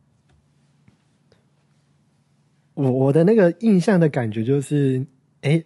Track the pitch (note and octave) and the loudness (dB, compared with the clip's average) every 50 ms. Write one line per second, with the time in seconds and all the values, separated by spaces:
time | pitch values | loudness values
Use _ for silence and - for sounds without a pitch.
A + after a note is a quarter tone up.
0 | _ _ _ _ _ _ _ _ _ _ _ _ _ _ _ _ _ _ _ _ | _ _ _ _ _ _ _ _ _ _ _ _ _ _ _ _ _ _ _ _
1 | _ _ _ _ _ _ _ _ _ _ _ _ _ _ _ _ _ _ _ _ | _ _ _ _ _ _ _ _ _ _ _ _ _ _ _ _ _ _ _ _
2 | _ _ _ _ _ _ _ _ _ _ _ _ _ _ _ - C#3 C3 B2 C3 | _ _ _ _ _ _ _ _ _ _ _ _ _ _ _ -4 -4 -2 -2 0
3 | C3+ C#3 C#3 D#3 E3+ G3 A3+ A3+ F#3 E3+ E3+ - A#3 A3+ G3+ F3+ E3 A3+ G3+ F3 | 0 0 2 2 2 2 4 4 4 2 2 0 -2 0 0 2 2 2 2 2
4 | E3 D3+ - C3+ A#2 A2 G#2 A2+ G#2+ A#2+ C#3 C#3+ C#3 - D3 D3 C#3+ C3+ C3 C3 | 2 0 0 -2 -6 -6 -6 -6 -4 -2 -2 -2 -4 -4 -2 -2 -2 -2 -2 -4
5 | C3+ - _ _ _ _ _ _ - C#3 D3+ E3 D#3+ | -6 -8 _ _ _ _ _ _ -4 -2 -2 -2 -2